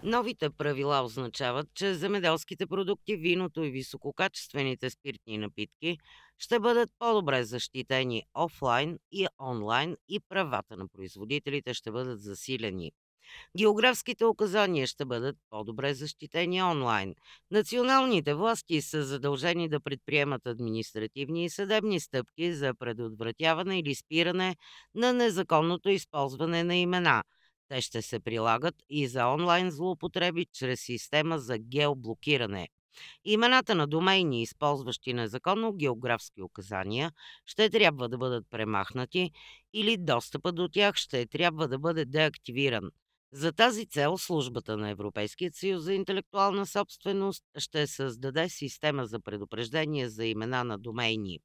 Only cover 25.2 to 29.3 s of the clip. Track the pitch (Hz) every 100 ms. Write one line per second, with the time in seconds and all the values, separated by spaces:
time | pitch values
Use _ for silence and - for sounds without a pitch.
25.2 | 233 180 185 160 165 175 - 190 - 151
26.2 | 139 135 160 170 170 180 180 180 175 120
27.2 | 95 _ _ _ _ 135 - 113 - 113
28.2 | - 113 110 113 156 170 _ 147 139 127
29.2 | 120